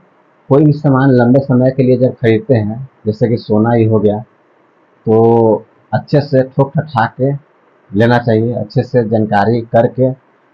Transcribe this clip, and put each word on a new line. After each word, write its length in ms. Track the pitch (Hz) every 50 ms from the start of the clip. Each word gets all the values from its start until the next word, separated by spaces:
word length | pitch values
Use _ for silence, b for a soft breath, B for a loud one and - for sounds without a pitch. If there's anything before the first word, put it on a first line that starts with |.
| _ _ _ _ _ _ _ _ _ -
कोई 160 | 131 147 160
भी 80 | 151
सामान 380 | 143 - - 143 131 127 135 139
लंबे 300 | 127 123 120 120 131 139
समय 300 | 139 - 127 123 127 131
के 120 | 131 -
लिए 140 | 127 127 127
जब 180 | 117 127 120 -
खरीदते 400 | - 127 113 110 107 - - -
हैं, 360 | 107 104 104 113 131 135 - _ _ -
जैसे 220 | 107 104 - 123 110
कि 80 | 120
सोना 340 | 107 - - 107 107 110 117
ही 140 | 120 117 110
हो 140 | 110 113 104
गया, 220 | 101 104 104 110 113 - _ _ _ _ _ _ _ _ _ _ _ _ _ _ _
तो 600 | 113 110 113 113 117 117 117 113 110 104 101 - _ _ _ _ _
अच्छे 280 | - 107 - - 160 143
से 220 | 139 - 139 131
ठोक 300 | 127 - - 143 135 135 -
ठठा 300 | 151 - - - 113 113
के 260 | 117 - - 127 139 143 139 - _ _ _ _ _ _ _ _ _ 95
लेना 240 | 101 117 117 120 120
चाहिए, 360 | 120 117 110 110 113 120 117
अच्छे 280 | 104 107 - - 135
से 260 | 117 - - 123 113 104
जानकारी 520 | 113 107 107 104 107 101 101 107 120 117
करके 680 | 113 - - 113 117 123 - 131 127 127 131 - _ _ _ _ _ _